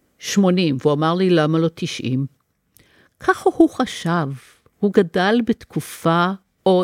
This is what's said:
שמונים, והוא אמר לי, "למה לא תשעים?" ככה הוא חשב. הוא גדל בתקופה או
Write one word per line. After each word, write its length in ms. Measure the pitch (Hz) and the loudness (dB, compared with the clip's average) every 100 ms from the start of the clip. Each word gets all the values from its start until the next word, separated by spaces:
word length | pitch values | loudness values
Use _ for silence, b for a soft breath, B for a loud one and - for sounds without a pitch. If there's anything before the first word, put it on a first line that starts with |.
| _ _ | _ _
שמונים, 580 | - - 190 180 170 131 | -6 0 2 2 0 0
והוא 120 | 147 | 0
אמר 200 | 147 156 | 0 0
לי, 160 | 180 190 | 0 2
"למה 300 | 175 151 160 | 2 2 0
לא 100 | 165 - | 0 -4
תשעים?" 500 | - - - 127 139 _ _ _ _ _ b b b b | -8 -8 -6 -4 -4 _ _ _ _ _ b b b b
ככה 300 | - 381 381 | -4 -2 0
הוא 160 | - 330 | 2 2
חשב. 580 | - 262 - 165 170 139 135 - _ _ _ | 0 -6 -6 -4 -2 -4 -8 -16 _ _ _
הוא 140 | 208 | 0
גדל 480 | 202 175 190 190 233 226 | 2 2 0 0 0 0
בתקופה 840 | - - 160 - - 165 165 180 190 _ _ - | -4 -6 -10 -10 -4 0 2 0 -4 _ _ 0
או 180 | 185 | 2